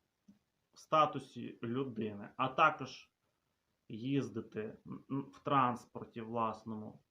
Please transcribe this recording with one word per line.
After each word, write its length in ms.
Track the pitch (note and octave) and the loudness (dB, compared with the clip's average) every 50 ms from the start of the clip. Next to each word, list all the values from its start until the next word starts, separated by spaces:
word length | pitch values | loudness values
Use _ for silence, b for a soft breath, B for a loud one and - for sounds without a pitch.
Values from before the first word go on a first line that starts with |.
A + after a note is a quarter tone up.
| _ _ _ _ _ _ - _ _ _ _ _ _ _ _ | _ _ _ _ _ _ -20 _ _ _ _ _ _ _ _
в 60 | - | -16
статусі 800 | - - D#3+ D#3 D3+ D3 - C3+ - - - A#2+ A2 - - - - | -4 2 6 6 6 6 2 -4 -8 -8 -10 -10 -10 -10 -8 -6 -4
людини, 680 | A2+ A#2+ C3 C#3 C3 A2 G#2+ A2 G#2+ G#2 G2+ G#2+ - - - | -2 0 0 -2 -2 -2 -4 -4 -4 -4 -8 -12 -10 -2 0
а 100 | B2+ C3 | 0 0
також 640 | - - D#3+ D3+ - - C3+ - - - - _ _ _ _ _ _ _ _ _ _ _ _ _ _ _ _ - | 6 6 6 6 6 2 -8 -10 -12 -14 -18 _ _ _ _ _ _ _ _ _ _ _ _ _ _ _ _ -12
їздити 880 | - G#2+ A#2 C3+ C#3 C#3 A#2 A2+ G#2+ A2+ - - - A2 G#2+ - - - - - - - - - | -10 -6 -2 0 2 2 2 0 -4 -6 -6 -4 -6 -6 -6 -6 -8 -12 -12 -12 -12 -12 -8 -4
в 300 | C3 C#3 C#3 - - - | -4 -4 -4 -6 -10 -8
транспорті 800 | - D3 D3 C3+ B2+ B2 A#2 A#2 - - - G#2 A2 - - A#2+ | -2 2 4 6 6 4 2 -2 -8 -12 -12 -12 -12 -10 -10 -10
власному 800 | A2 A2 A#2 A#2+ A2+ A2 G#2+ - - A2+ A2 G#2+ G#2+ - - - _ _ | -8 -4 -2 0 0 0 -2 -6 -8 -8 -8 -8 -8 -12 -14 -18 _ _